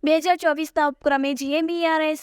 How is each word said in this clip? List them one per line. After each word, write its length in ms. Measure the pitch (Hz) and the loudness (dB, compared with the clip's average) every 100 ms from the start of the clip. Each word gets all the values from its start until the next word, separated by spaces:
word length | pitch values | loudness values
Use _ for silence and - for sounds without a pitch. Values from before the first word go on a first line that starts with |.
બે 140 | 294 320 | 2 2
હજાર 200 | 330 359 | 2 2
ચોવીસના 480 | 339 294 311 - 294 | 2 0 -2 0 -2
ઉપક્રમે 440 | 277 - 277 277 | 0 0 0 0
જી 220 | 277 277 294 | -4 -2 -2
એમ 100 | 330 | -2
ઈ 140 | 339 330 | -2 0
આર 160 | 320 | 0
એસ 180 | 311 311 | 0 -4